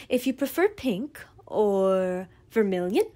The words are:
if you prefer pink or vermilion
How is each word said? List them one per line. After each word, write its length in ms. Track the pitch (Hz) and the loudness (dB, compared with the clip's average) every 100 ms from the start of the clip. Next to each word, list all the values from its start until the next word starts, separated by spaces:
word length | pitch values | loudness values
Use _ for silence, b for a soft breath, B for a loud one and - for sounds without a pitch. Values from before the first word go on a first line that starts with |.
| B | B
if 180 | 247 254 | -2 0
you 80 | |
prefer 340 | 262 269 - 381 | -2 -2 0 0
pink 560 | 415 262 190 285 - - - - | 0 -4 -2 -4 -10 -20 -20 -6
or 800 | - 214 196 190 190 185 180 185 b b | 0 2 2 2 2 0 -4 -8 b b
vermilion 560 | - 208 185 180 233 440 | 0 2 2 0 0 -2